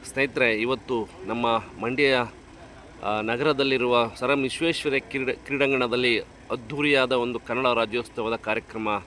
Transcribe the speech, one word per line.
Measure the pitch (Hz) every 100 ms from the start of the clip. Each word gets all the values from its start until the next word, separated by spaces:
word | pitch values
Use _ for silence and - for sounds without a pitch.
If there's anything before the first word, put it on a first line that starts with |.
ಸ್ನೇಹಿತರೆ, | - 135 139 139 123
ಇವತ್ತು | 110 120 131 104 120 104 -
ನಮ್ಮ | 95 117 120 113
ಮಂಡ್ಯ, | - - 117 131 139 127 117 - - - - - - -
ಆ, | 101 107
ನಗರದಲ್ಲಿರುವ | 107 120 147 139 139 131 123 120 143
ಸರ್ | - 127
ಎಂ | 139
ವಿಶ್ವೇಶ್ವರಯ್ಯ | 131 - 165 160 151 135
ಕ್ರೀಡೆ-, | - 139 131 -
ಕ್ರೀಡಾಂಗಣದಲ್ಲಿ | - 135 139 135 123 123 127 110
ಅದ್ಧೂರಿಯಾದ | - - - 123 113 147 147 139 127
ಒಂದು | 127 120 113
ಕನ್ನಡ | - 120 131 117
ರಾಜ್ಯೋತ್ಸವದ | 110 120 117 - 110
ಕಾರ್ಯಕ್ರಮ | 113 - 113 - 113 107 104